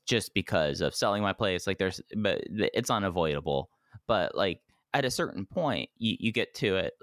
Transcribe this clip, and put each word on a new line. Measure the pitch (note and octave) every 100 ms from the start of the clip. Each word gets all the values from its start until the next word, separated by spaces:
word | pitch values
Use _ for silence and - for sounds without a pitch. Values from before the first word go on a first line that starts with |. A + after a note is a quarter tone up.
| -
just | A#2 -
because | G2+ - F#2 D2+ C#2+
of | D2 -
selling | A2+ G#2
my | G2+
place. | - G#2 F2+ -
Like, | F#2
there's, | F#2 - - G#2+
but | G#2 - -
th-, | G#2+ -
it's | - B2
unavoidable. | A2+ G2 F2 D#2+ D2 D2+ C#2 - _ _ - -
But, | G#2+ E2
like, | - G2 D#2+ _ _ _
at | C3+
a | B2+
certain | D3 E3+ - G2+
point, | F#3 D3+ E2+ - _
you, | A2 -
you | A2+
get | A2+ - -
to | A2 F#2+
it, | E2 -